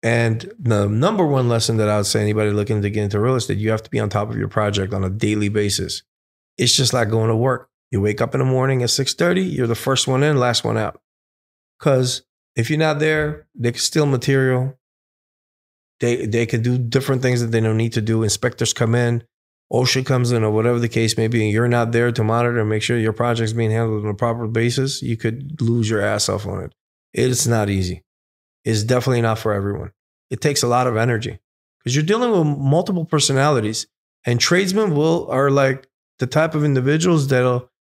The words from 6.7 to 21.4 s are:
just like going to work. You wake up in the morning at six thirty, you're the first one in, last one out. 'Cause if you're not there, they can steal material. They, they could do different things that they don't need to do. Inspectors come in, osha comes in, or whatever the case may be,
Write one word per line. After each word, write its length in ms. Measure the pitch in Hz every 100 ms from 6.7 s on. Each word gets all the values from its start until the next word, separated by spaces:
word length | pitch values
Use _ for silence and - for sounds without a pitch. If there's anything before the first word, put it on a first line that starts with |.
| -
just 180 | 123
like 160 | 127 110
going 200 | 113 110
to 60 | 113
work. 340 | 127 123 - _ _
You 100 | 110
wake 180 | 104 104
up 140 | 117 131
in 40 |
the 60 | 131
morning 380 | 131 131 135
at 60 | 117
six 220 | - 131
thirty, 300 | - 175 180
you're 240 | 190 143 120
the 60 | 113
first 320 | - 131 -
one 140 | 131
in, 160 | 147 143
last 260 | 123 117
one 140 | 113 110
out. 220 | 107 - _ _ _ _ _ _ _ _
'Cause 440 | - 135 127 - _ _ _ -
if 140 | 117
you're 80 | 151
not 220 | 156 147
there, 480 | 156 156 151 151 - -
they 160 | 117
can 80 | 120
steal 260 | - 156 147
material. 720 | 135 127 135 131 127 135 - _ _ _ _ _ _ _ _ _ _ _ _
They, 240 | 120 120 113
they 200 | 117 117
could 160 | 117
do 160 | 117 123
different 440 | 120 131 127 131
things 200 | 127 123
that 60 | 117
they 140 | 113
don't 160 | 110 110
need 160 | 113
to 80 | 113
do. 200 | 107 113
Inspectors 500 | 110 - 123 - 120
come 220 | - 117 117
in, 280 | 120 120 - _ _ _ _
osha 340 | 127 127 135 127
comes 260 | 127 120
in, 120 | 123
or 80 | 110
whatever 260 | 107 113 120
the 120 | 117
case 280 | 113 113 -
may 100 | 113
be, 160 | 117